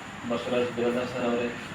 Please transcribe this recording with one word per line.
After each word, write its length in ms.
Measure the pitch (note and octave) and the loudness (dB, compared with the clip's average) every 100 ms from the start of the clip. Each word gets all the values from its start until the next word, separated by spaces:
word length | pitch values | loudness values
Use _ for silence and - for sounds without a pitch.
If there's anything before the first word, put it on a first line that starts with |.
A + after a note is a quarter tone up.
| - - A#2+ | -12 -10 -2
ಬಸವರಾಜ್ 440 | A#2 - B2 A#2+ A#2 | -2 2 2 2 2
ಬಿರಾದರ್ 320 | A#2+ B2 B2 | 2 2 0
ಸರ್ 180 | B2 A#2+ | 0 2
ಅವರೇ, 300 | A#2+ A#2+ - - | 2 0 -2 -8